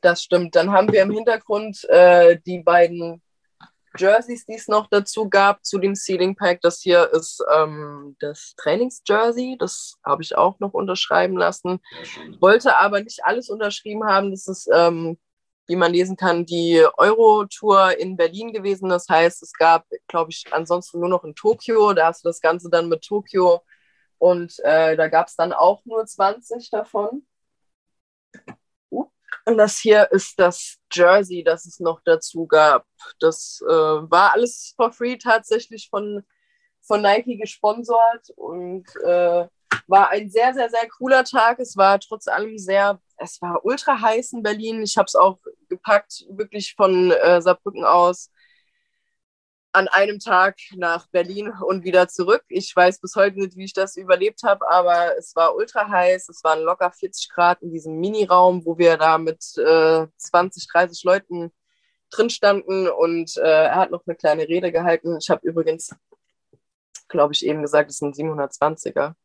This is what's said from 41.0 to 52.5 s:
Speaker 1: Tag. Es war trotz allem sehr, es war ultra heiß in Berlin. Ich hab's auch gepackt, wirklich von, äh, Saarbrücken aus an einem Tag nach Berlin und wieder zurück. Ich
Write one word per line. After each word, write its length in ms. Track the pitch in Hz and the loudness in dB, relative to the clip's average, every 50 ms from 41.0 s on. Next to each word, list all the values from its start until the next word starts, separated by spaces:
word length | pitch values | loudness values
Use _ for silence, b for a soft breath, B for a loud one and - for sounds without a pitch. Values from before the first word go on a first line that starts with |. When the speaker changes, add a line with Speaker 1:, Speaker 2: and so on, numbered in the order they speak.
| 247 254 269 262 254 | -2 2 2 2 2
Speaker 1:
Tag. 340 | 247 - 269 220 233 240 240 | 2 0 0 2 2 0 -2
Es 160 | 254 240 - | -8 -12 0
war 240 | 190 196 190 196 196 | 2 4 4 4 2
trotz 300 | - _ 226 214 - - | 0 _ -16 -12 -8 -6
allem 280 | - 156 208 226 220 214 | -4 -4 -4 -6 -10 -14
sehr, 440 | 196 185 190 196 202 202 202 190 _ _ _ _ | -8 -2 0 0 0 0 -2 -4 _ _ _ _
es 240 | - 180 - - | -18 -16 -16 -12
war 240 | - - 175 170 - | -10 -6 -6 -4 -4
ultra 340 | 202 254 285 - - 277 233 | -4 -4 -4 -2 -2 -2 0
heiß 320 | 214 226 220 226 247 - | 0 -2 -2 -2 -4 -8
in 120 | - 233 214 | -12 -8 -6
Berlin. 380 | 214 214 214 220 220 226 226 | -6 -6 -6 -8 -10 -8 -8
Ich 160 | 220 202 - - | -8 -6 -2 -2
hab's 180 | 196 - - | -2 0 2
auch 240 | - 175 196 190 _ _ - - _ _ _ | 2 2 2 2 _ _ -20 -20 _ _ _
gepackt, 560 | 185 180 _ - 214 202 208 _ - - - _ | -12 -12 _ 0 0 0 0 _ -20 -20 -20 _
wirklich 460 | 196 196 214 202 - 208 196 - - _ | -12 -12 -12 -12 -10 -12 -12 -12 -4 _
von, 340 | 208 190 190 180 180 180 | 0 2 2 2 2 2
äh, 300 | 170 - - 160 180 175 | 2 4 4 4 4 4
Saarbrücken 420 | 165 185 180 - _ 202 202 - 170 | 4 0 -2 -2 _ -12 -10 -4 0
aus 480 | - 147 175 175 175 180 - - _ _ _ _ _ _ _ _ _ _ _ _ _ _ _ _ _ _ _ _ _ _ _ _ _ _ _ _ _ _ | 2 4 4 4 2 0 -4 -10 _ _ _ _ _ _ _ _ _ _ _ _ _ _ _ _ _ _ _ _ _ _ _ _ _ _ _ _ _ _
an 120 | 185 190 185 | -2 0 2
einem 320 | - 185 196 208 208 202 | 2 0 0 0 -2 -8
Tag 400 | - 233 202 185 185 196 190 _ - - 196 | -6 0 2 2 2 2 0 _ -20 -20 -12
nach 320 | 185 175 170 170 170 - _ | -6 -4 -4 -4 -4 -6 _
Berlin 420 | _ 185 175 175 190 202 208 214 | _ -4 -4 -4 -6 -12 -12 -12
und 340 | 226 190 175 165 190 190 170 | -12 -10 -6 -6 -6 -4 -4
wieder 240 | 180 175 185 180 175 | 0 2 2 2 2
zurück. 360 | - - 180 180 214 247 _ | 0 -8 -2 0 0 -2 _
Ich 280 | _ | _